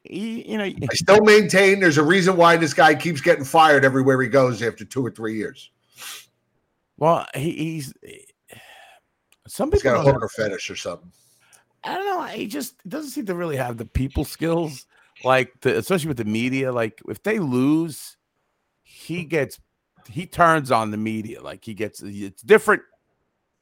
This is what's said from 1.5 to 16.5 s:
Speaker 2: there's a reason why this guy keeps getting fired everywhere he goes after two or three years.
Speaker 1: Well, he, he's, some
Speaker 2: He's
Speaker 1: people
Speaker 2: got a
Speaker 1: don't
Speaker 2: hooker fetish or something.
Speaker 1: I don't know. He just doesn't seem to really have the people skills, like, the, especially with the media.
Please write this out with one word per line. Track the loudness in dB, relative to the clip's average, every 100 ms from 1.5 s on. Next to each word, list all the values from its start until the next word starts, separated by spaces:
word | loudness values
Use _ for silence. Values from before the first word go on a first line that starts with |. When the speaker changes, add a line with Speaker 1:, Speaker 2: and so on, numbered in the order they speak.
| 4 4 4
Speaker 2:
there's | 4 4
a |
reason | 4 2 2 4
why | 6 6
this | 2
guy | 4 4
keeps | 4 -2 -4
getting | 2 2
fired | 2 4 6 6
everywhere | 4 2 2 2
he | 2
goes | 2 2 0
after | -6 -6
two | -10 -6
or | -6
three | -6 -8 -6
years. | -8 -12 -20 _ _ _ -18 -18 -20 _ _ _ _ _ _ _
Speaker 1:
Well, | 0 0 -2
he, | -6 -6
he's, | -6 -6 -8 -12 -16 -20 -20 _ _ _ -20 -20 -20 -20 _ _ _ _ _ -20
some | -6 -2
Speaker 2:
He's | 0
Speaker 1:
people | 2
Speaker 2:
got | 2
a |
Speaker 1:
don't | 4
Speaker 2:
hooker | 2 -2
fetish | -6 -6 -6 -10
or | -12
something. | -12 -14 -18 _ _ _ _ _ _ _
Speaker 1:
I | -12
don't | -8
know. | -6 -6 -8
He | -10 -10
just | -8 -12 -14 -12
doesn't | -12 -10
seem | -10
to | -8
really | -6 -4 -4
have | -6 -8
the | -6
people | -4 -4 -4 -6
skills, | -4 -2 -2 -4 -10 -20 _ _ _
like, | 2 2 2 _
the, | -2 0
especially | 0 -2 -2
with | -4
the | -4
media. | -2 -2